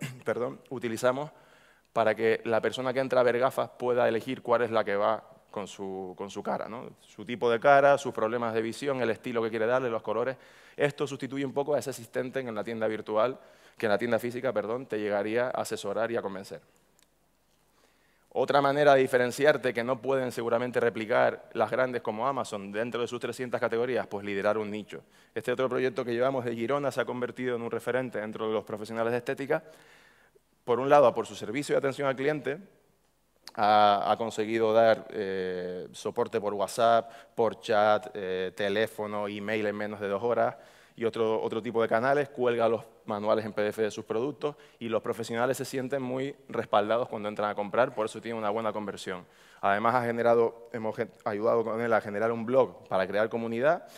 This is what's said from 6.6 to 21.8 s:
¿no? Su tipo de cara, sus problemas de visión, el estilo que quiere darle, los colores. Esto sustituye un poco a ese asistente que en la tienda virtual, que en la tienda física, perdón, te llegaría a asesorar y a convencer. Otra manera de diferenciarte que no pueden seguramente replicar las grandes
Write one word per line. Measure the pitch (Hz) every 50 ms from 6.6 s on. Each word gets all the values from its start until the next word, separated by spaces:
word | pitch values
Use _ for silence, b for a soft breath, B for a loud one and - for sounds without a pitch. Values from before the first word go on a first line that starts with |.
| - -
¿no? | 107 123 131 127 120 _
Su | _ - - - 107
tipo | - 123 101 120 120
de | 117 117
cara, | 120 143 143 139 139 139 143 135
sus | - 127
problemas | - 117 110 110 117 120 120 113 110
de | 113 110
visión, | 113 110 - 135 143 135 131
el | 120 113
estilo | 107 - - 127 120 117 113
que | 113
quiere | 107 113 107 113
darle, | 123 131 135 120
los | 113 110
colores. | - 110 104 110 123 127 131 - B B B B B B B
Esto | B 143 147 - - 151
sustituye | 131 139 131 139 123 135 139 139
un | 131 120
poco | 143 143 - 147
a | 135
ese | 113 139
asistente | 123 - 117 - - 127 127 127 - 135
que | 131 120
en | 110
la | 104 101
tienda | 113 117 110 110 113
virtual, | 110 104 101 - 107 107 113 127 135 - B B B B B B B B
que | -
en | 107
la | 101 101
tienda | 117 120 117 107
física, | - 120 113 123 123 131
perdón, | 107 107 98 104 117 127 135 -
te | - 107
llegaría | 104 101 101 101 104 110 110 120 123 127
a | - -
asesorar | 110 - 113 101 - 101 101 104 113 113
y | 117
a | 110 98
convencer. | 98 95 95 101 - - - _ _ _ _ _ _ _ _ _ _ _ _ _ _ _ _ _ _ _ _ _ _ b b b b b b b b b b b b
Otra | - - 131 123 131 143
manera | 139 139 139 147 151 147 139
de | 135
diferenciarte | 131 127 - 123 123 123 117 - 139 151 147 131 113 127
que | 107 117 117
no | 123 135 120
pueden | 120 131 135 135 127 123
seguramente | 113 127 117 117 117 117 123 123 117 123
replicar | 117 120 - 113 110 104 123 127 127 117 104 - - - -
las | 110 113 104
grandes | 120 120